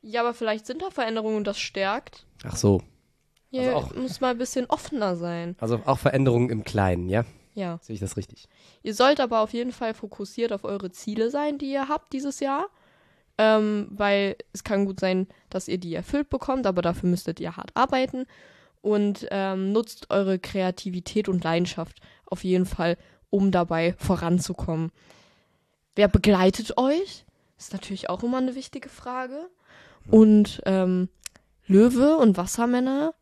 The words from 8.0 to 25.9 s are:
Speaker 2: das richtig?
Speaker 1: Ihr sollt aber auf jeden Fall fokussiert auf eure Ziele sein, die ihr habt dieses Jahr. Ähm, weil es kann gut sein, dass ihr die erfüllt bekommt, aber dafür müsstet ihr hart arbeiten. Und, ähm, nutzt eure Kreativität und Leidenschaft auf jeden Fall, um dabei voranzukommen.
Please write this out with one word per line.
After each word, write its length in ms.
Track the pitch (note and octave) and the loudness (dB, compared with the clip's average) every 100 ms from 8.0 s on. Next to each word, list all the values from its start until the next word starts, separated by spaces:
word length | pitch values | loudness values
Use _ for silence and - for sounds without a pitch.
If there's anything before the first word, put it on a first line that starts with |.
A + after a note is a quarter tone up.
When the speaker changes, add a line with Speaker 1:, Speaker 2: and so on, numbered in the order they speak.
Speaker 2:
das 160 | G2+ - | -6 -6
richtig? 320 | - - - _ _ _ | -10 -14 -20 _ _ _
Speaker 1:
Ihr 120 | - | -10
sollt 260 | G#3+ B3+ C#4+ | 2 4 4
aber 200 | B3+ A3+ | 2 0
auf 100 | A3 | -2
jeden 200 | A#3 B3 | -2 -6
Fall 220 | - A3+ | -6 -8
fokussiert 580 | A3 G#3 - G3+ - A#3 | -8 -12 -12 -12 -6 -4
auf 120 | G3+ | -4
eure 260 | - G3+ F#3+ | -6 -6 -8
Ziele 400 | - - G#3+ A3+ | -10 -8 -2 -2
sein, 280 | C#4+ D4 C#4+ | 0 -4 -4
die 120 | C#4 | -4
ihr 180 | C#4 C4+ | -4 -2
habt 240 | D4+ _ | -4 _
dieses 260 | C4 C#4+ C4+ | -6 -6 -4
Jahr. 260 | C#4 C4+ G4 _ _ _ _ _ _ - | -4 -2 -6 _ _ _ _ _ _ 2
Ähm, 500 | A3 A3 G#3+ G#3 G#3 | 4 4 2 -2 -4
weil 460 | G3+ G3+ G3+ G3 - - | -2 0 2 0 -4 -12
es 120 | - | -14
kann 220 | - G3+ G3 | -4 0 0
gut 120 | F#3+ | 0
sein, 260 | F#3+ F#3 F#3+ _ _ | 0 0 -2 _ _
dass 180 | F#3+ - | -10 -6
ihr 100 | F3+ | -6
die 160 | F3 | -6
erfüllt 360 | D#3+ F#3 C#4+ D4 | -8 -4 -4 -2
bekommt, 360 | C4+ - C4 A#3 | -4 -2 -2 0
aber 160 | F#3 | 0
dafür 260 | E3+ F3 F3+ | 0 0 0
müsstet 320 | F3+ - E3+ | 0 -2 -8
ihr 160 | E3 E3+ | -10 -10
hart 140 | - | -8
arbeiten. 500 | - C4+ C4 C4 B3+ C4 - - _ _ _ | 0 0 2 -2 -4 -10 -14 -20 _ _ _
Und, 460 | G#3 G#3 G#3 G3+ - | -2 2 2 -2 -6
ähm, 420 | G3 G3 F#3+ F#3+ | -4 -4 -2 0
nutzt 380 | G#3+ A3+ - - | 0 -2 -10 -2
eure 280 | G3 F#3+ F#3+ | 0 0 -2
Kreativität 880 | - G3 F#3 F3+ F#3+ F3+ - G#3+ G#3 | -2 -2 -2 -4 -6 -8 -4 -4 0
und 160 | F#3 | -2
Leidenschaft 560 | E3 E3 F3 - E3 - - _ - | 0 0 0 -4 -10 -12 -20 _ -12
auf 160 | F#3 | -6
jeden 220 | F#3 F3+ F#3 | 0 2 0
Fall, 300 | - E3+ E3+ _ _ _ | 0 -2 -2 _ _ _
um 200 | G3+ G3 | 2 2
dabei 440 | F#3 F3 E3 E3 F3+ | 2 0 0 0 -2
voranzukommen. 920 | - F3 E3+ F3+ - F3+ - D#3+ E3 _ _ - _ _ _ _ _ _ _ | -2 -2 2 0 0 -8 -6 -4 -6 _ _ -20 _ _ _ _ _ _ _